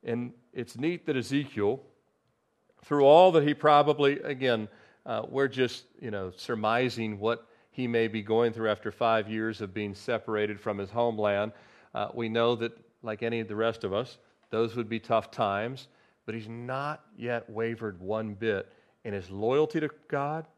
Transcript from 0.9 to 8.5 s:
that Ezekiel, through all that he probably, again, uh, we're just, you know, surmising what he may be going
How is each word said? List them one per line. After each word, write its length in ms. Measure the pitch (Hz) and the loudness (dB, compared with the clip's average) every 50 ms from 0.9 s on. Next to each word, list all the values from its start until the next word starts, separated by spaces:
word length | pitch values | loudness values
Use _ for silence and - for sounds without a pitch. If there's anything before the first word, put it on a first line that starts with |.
| 180 170 _ | -4 -4 _
that 120 | - 143 131 | -4 -2 -2
Ezekiel, 640 | 113 98 135 143 147 139 - 110 101 101 120 135 - - _ _ _ _ _ _ _ _ _ _ _ _ _ _ _ _ _ _ - | -2 -2 -2 -2 -2 -4 -4 0 0 0 0 -2 -8 -20 _ _ _ _ _ _ _ _ _ _ _ _ _ _ _ _ _ _ -6
through 200 | - 147 143 139 | -2 2 6 8
all 260 | 139 147 165 185 190 | 10 10 12 10 10
that 160 | 165 165 143 | 8 6 4
he 80 | 147 147 | 4 0
probably, 640 | - - 151 147 147 147 147 147 143 143 139 143 147 | 2 4 6 6 6 6 4 2 4 4 2 2 0
again, 480 | - 143 147 127 135 127 120 110 107 104 - - - - _ _ _ | -4 -8 -6 -2 0 2 2 0 -2 -6 -12 -20 -20 -20 _ _ _
uh, 160 | - 113 110 110 - | -6 -6 -6 -6 -4
we're 180 | - 135 139 | -2 0 0
just, 380 | 135 - 127 127 120 - - - _ _ - | 0 2 0 0 0 0 -8 -18 _ _ -12
you 100 | - 120 | -10 -8
know, 220 | 104 98 95 92 90 | -6 -6 -6 -8 -10
surmising 840 | - - - 123 107 107 107 113 120 127 127 101 110 113 107 107 101 | -12 -6 -6 -4 -2 0 2 2 2 2 0 -2 -2 -4 -4 -4 -2
what 260 | 104 113 117 117 - _ - _ _ _ | -2 -2 -2 -2 -6 _ -20 _ _ _
he 160 | _ - 127 | _ -6 -4
may 220 | 120 117 117 113 110 | 0 2 2 2 2
be 140 | 104 110 101 | 0 -4 -2
going 300 | 104 110 113 120 117 | 0 2 4 4 2